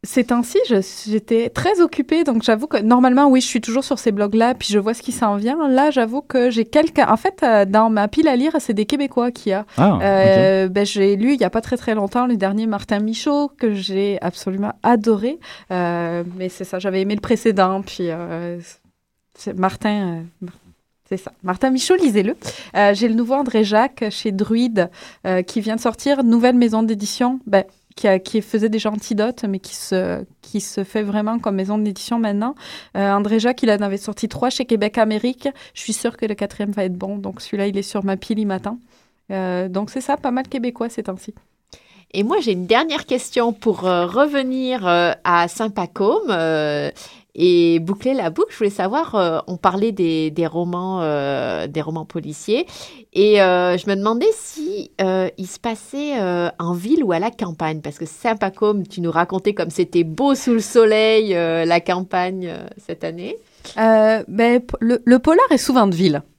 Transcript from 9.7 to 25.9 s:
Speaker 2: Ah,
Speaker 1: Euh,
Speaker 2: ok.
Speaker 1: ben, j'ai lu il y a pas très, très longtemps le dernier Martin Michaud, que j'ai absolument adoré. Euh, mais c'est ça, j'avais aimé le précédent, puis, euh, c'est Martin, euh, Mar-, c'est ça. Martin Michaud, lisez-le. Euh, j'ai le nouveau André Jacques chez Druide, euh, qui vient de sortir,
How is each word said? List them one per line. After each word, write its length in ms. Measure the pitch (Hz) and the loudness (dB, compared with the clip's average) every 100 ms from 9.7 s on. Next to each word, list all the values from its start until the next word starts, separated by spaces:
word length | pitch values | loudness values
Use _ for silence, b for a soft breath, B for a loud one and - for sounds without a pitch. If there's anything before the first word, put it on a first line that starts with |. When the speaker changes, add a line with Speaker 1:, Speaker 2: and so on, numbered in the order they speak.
| B | B
Speaker 2:
Ah, 220 | 180 139 | 2 4
Speaker 1:
Euh, 640 | 196 196 190 190 190 190 190 | 4 4 6 6 6 4 2
Speaker 2:
ok. 60 | |
Speaker 1:
ben, 140 | 190 202 | 0 -2
j'ai 300 | 208 196 196 | 2 2 2
lu 160 | 233 | 2
il 60 | 277 | 2
y 40 | |
a 60 | 190 | 0
pas 100 | 226 | -2
très, 160 | 226 240 | -4 -4
très 180 | - | -2
longtemps 320 | 214 196 240 247 | -2 -2 0 0
le 100 | 233 | 0
dernier 300 | 190 202 226 | 0 0 -2
Martin 340 | 202 - 202 | -4 -2 -2
Michaud, 500 | 214 220 - 285 285 _ | -2 -2 -2 0 -2 _
que 160 | 233 | -2
j'ai 440 | 202 190 190 202 196 | -2 -4 -2 -2 -2
absolument 520 | 180 - - 190 208 - | -6 -6 -8 -4 -6 -2
adoré. 540 | 208 240 220 208 226 330 B B B | 2 2 4 0 0 -6 B B B
Euh, 500 | 185 175 175 170 170 175 180 | -2 -2 -2 -4 -4 -6 -8
mais 100 | 185 | -10
c'est 140 | - | -8
ça, 140 | 185 185 | -8 -6
j'avais 220 | 190 190 | -2 -2
aimé 140 | 196 208 | -2 -2
le 40 | |
précédent, 640 | - 226 233 196 185 190 | 0 0 2 2 2 0
puis, 260 | 196 - 175 | -6 -8 -6
euh, 480 | 165 170 165 175 175 170 - _ _ _ _ _ _ | -6 -8 -8 -8 -10 -14 -20 _ _ _ _ _ _
c'est 220 | - 185 | -10 -2
Martin, 320 | 185 - 214 | -2 -2 -2
euh, 300 | 208 190 165 170 _ | -2 -2 -6 -12 _
Mar-, 140 | 180 - 185 _ _ _ _ | -18 -18 _ _ _ _ _
c'est 80 | 190 | -10
ça. 140 | - _ | -10 _
Martin 280 | 185 185 262 | -6 -2 0
Michaud, 260 | 262 - 359 | 0 2 2
lisez-le. 400 | 320 208 196 320 B B B - | 4 4 0 -2 B B B 4
Euh, 180 | 202 | 4
j'ai 140 | 202 233 | 4 2
le 60 | |
nouveau 200 | 226 233 | 0 0
André 300 | 269 262 220 | 0 0 0
Jacques 400 | 208 214 269 - 214 | 2 4 2 -2 -6
chez 200 | - 220 | -4 -4
Druide, 560 | 190 208 226 247 214 175 B B B 185 | -2 0 0 0 0 -2 B B B -2
euh, 160 | 185 | -2
qui 180 | 180 - | -2 -4
vient 160 | 208 226 | -4 -2
de 40 | |
sortir, 420 | 233 | -4